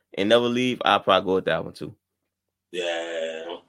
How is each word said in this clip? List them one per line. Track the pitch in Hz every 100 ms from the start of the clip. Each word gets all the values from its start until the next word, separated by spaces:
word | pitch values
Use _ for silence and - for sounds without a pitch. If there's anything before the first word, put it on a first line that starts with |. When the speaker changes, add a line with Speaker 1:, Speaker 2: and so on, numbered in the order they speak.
| _ -
Speaker 1:
and | 101
never | 117 120
leave, | 120 127 123 -
I'll | 101
probably | - 95 95
go | 92
with | 82
that | 80 -
one |
too. | - - - _ _ _ _ _ _ _
Speaker 2:
Yeah. | 87 85 82 85 82 80 80 82 87